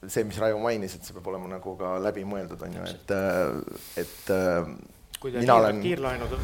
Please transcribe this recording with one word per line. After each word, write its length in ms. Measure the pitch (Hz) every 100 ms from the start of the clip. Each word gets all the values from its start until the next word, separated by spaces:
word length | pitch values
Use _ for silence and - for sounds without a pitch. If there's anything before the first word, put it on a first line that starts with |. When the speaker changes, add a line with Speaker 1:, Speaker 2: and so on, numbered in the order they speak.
| 95
Speaker 1:
see, 180 | 120
mis 140 | 107 92
Raivo 220 | 110 107
mainis, 320 | 117 110 95 90
et 80 |
see 80 | -
peab 140 | 92 92
olema 160 | 95 90
nagu 220 | 95 87 92
ka 220 | 92 92
läbi 240 | 101 104
mõeldud, 380 | 98 101 90 85
on 140 | 87 87
ju, 80 | 90
et, 160 | 90 -
äh, 640 | 98 95 90 80 - - - - -
et, 320 | 87 - -
äh, 400 | 95 92 87 80 64 - - - -
Speaker 2:
Kui 140 | 135
te 80 | 123
Speaker 1:
mina 80 | 123
Speaker 2:
kiir-, 140 | 117 110
Speaker 1:
olen 140 | 104
Speaker 2:
kiirlaenu 420 | 175 170 135 127 117
t-, 120 | 127